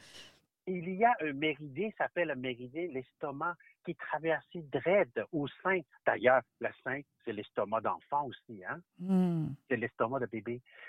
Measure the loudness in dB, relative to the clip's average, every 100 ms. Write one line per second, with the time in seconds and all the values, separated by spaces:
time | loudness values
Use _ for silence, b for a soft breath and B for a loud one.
0 | B B B B B _ -4 -4 -2 4
1 | 6 6 0 0 0 -2 -6 -4 -4 -2
2 | -2 0 -2 -2 -4 -6 -8 -6 -6 -6
3 | -8 _ -6 -4 -4 -6 b b -10 -8
4 | -6 -2 0 0 -2 -12 -4 0 4 4
5 | 4 -2 -4 -4 -4 -4 -2 -2 -2 b
6 | -2 4 6 6 2 -6 -6 -6 -6 -6
7 | -8 _ -8 -6 -4 -2 0 0 0 -2
8 | -2 -2 -2 -8 -14 -12 -10 -10 -12 -8
9 | 2 4 4 2 -2 -4 -2 0 0 0
10 | 0 0 -2 -4 -6 -8 -10 B